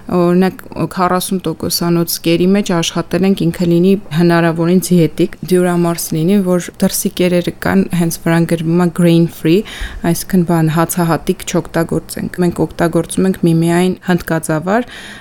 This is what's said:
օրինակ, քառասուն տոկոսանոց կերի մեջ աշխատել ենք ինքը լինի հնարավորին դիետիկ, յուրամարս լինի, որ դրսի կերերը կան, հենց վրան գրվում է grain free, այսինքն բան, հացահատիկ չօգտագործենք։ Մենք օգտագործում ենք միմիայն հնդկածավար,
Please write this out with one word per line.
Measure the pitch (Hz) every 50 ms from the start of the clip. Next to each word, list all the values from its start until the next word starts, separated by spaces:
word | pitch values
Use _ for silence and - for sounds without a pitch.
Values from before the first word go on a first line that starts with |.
| - -
օրինակ, | - 180 175 175 175 180 190 185 - - - - - - 156
քառասուն | 165 - 185 180 180 180 185 180 - 196 185
տոկոսանոց | - 160 160 - - 175 - - 170 170 170 170 170 165 - -
կերի | - 165 170 170 175 185
մեջ | 196 208 202 - 185
աշխատել | 165 165 - - 175 165 - - 175 185 190
ենք | 196 - 160
ինքը | 165 165 - 180 170
լինի | 170 170 175 190 196 190 - -
հնարավորին | 147 156 175 170 170 170 165 170 165 170 165 165 180 185
դիետիկ, | 165 - 180 175 160 156 - - 165 185 - - - 156 180 180
յուրամարս | 180 180 175 175 175 170 170 165 - -
լինի, | 170 160 156 175 202 208
որ | 190 180 180 175 175 - -
դրսի | - - 190 - - - 202 -
կերերը | - 180 180 180 175 175 175 170
կան, | - - 170 180 196 190 -
հենց | - 170 170 165 160 -
վրան | - 170 165 170 165 165
գրվում | 170 160 160 160 165 175
է | 180 175
grain | 170 - 175 170 170 170 170 165
free, | - - - 160 165 196 220 - - - - - - -
այսինքն | - 175 165 - - - - 185 170
բան, | 165 175 165 160 156
հացահատիկ | 151 170 165 165 - - 175 165 165 143 - - 185 - -
չօգտագործենք։ | - - 175 160 - - 165 165 170 160 160 - - - - - - - -
Մենք | 180 175 175 -
օգտագործում | 160 160 - - 175 165 165 170 165 - - - 185 190
ենք | 185 -
միմիայն | - 170 165 165 165 170 170 175 180 185 185 -
հնդկածավար, | - - 180 170 - - 165 160 160 - 160 156 160 180 202 233 247 - - - - - - -